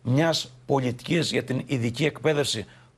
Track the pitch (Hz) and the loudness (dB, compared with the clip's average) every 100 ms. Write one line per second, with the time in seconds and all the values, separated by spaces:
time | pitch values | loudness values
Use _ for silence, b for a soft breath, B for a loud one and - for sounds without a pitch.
0 | 120 135 165 156 - - - 135 123 120 | 2 2 2 0 -6 -16 -2 0 0 -4
1 | - 165 143 127 120 131 - 135 117 120 | -2 0 2 -2 -2 -4 -2 0 0 0
2 | 151 - 143 147 131 110 92 B B | -2 2 0 2 0 -2 -8 B B